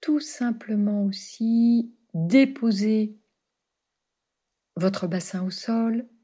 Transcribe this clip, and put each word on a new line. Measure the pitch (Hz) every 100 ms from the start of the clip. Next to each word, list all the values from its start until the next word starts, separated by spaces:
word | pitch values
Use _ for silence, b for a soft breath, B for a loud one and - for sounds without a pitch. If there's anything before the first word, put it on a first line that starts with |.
tout | - 302
simplement | 294 - 240 233 - 214 208 208
aussi | 202 196 - - 226 233 233 233 226 _ _
déposer | 165 165 247 269 - 226 196 214 220 214 214 _ _ _ _ _ _ _ _ _ _ _ _ _ _ _ -
votre | 185 196 180
bassin | 180 175 185
au | 185
sol | - - 226 226 226 247 _